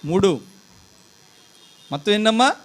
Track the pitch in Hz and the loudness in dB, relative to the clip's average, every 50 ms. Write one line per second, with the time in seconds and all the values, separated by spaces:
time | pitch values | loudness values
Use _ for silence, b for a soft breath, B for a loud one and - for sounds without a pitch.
0 | - 147 165 190 190 196 160 117 - - - - _ _ - - - _ - _ | -6 -2 -2 0 2 0 0 -2 -8 -18 -20 -20 _ _ -20 -20 -20 _ -20 _
1 | _ _ _ _ _ _ _ _ _ _ _ _ - - _ _ - - 139 143 | _ _ _ _ _ _ _ _ _ _ _ _ -20 -20 _ _ -14 -12 -12 -6
2 | 147 208 208 208 214 220 220 226 254 277 - - | -2 -2 -2 0 0 0 2 2 2 2 0 -4